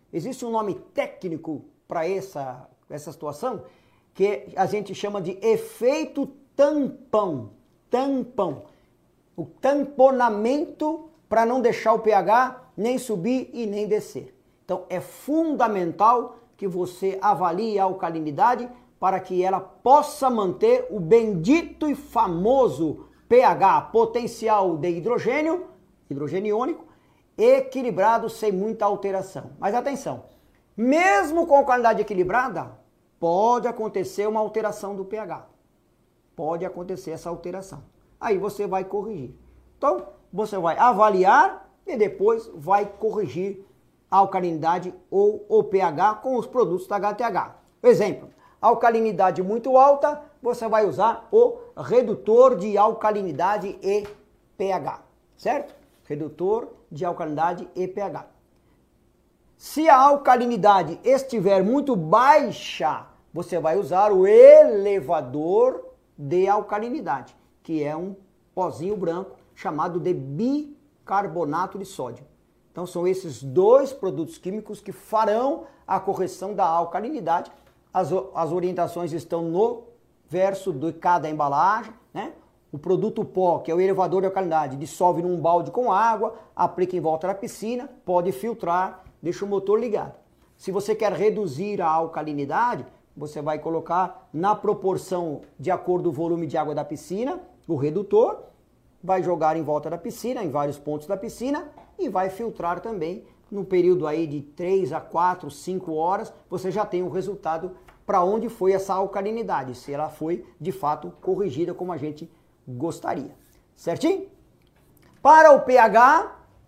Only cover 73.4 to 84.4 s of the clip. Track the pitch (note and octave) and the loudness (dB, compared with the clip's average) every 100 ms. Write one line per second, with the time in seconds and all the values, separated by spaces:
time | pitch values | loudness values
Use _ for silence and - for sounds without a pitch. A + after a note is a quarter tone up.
73.4 | C3+ C3+ G3 C4+ C#4+ - F#3 F3+ D#3 - | -4 2 6 6 4 -4 -6 -6 -8 -10
74.4 | F3+ G#3+ G#3+ G#3 - - - A3 G#3+ A3 | -10 -10 -10 -14 -14 -16 -4 0 2 2
75.4 | C4 E4 - - - F#3+ G3 F#3 F#3 - | 0 -4 -8 -16 -4 -4 -2 -2 -4 -6
76.4 | F#3+ G3 F3 E3 E3+ F3+ A#3 D4+ D#3+ F3 | -8 -2 0 0 -2 -4 -6 -6 -2 -2
77.4 | - - _ _ _ F#3 D3+ F3+ - - | -4 -16 _ _ _ -2 0 -2 -4 -4
78.4 | D#3+ F3+ F3+ F3+ E3+ F3 F3 D#3+ - E3+ | -2 -2 -2 -2 -4 -4 -6 -6 -6 -4
79.4 | E3 F3 A#3 A#3 - - _ _ - E3+ | -2 0 0 -2 -12 -20 _ _ -8 0
80.4 | F#3+ F#3+ F#3+ C#3+ D#3+ D#3+ F3+ F3 D#3 D#3 | 0 0 -6 -4 -6 -2 0 0 0 -2
81.4 | C#3+ C#3 F3+ A3 A3 - _ D#3+ D#4+ - | 0 2 2 2 -4 -18 _ -12 -12 -14
82.4 | _ _ _ D3 - F#3 G#3 A3 G3 F#3 | _ _ _ -8 -2 -2 -2 -4 -6 -2
83.4 | F#3 D3 - E3+ F#3+ F#3 F3 F#3+ F#3+ G3 | 0 0 -2 0 2 2 0 0 -2 -2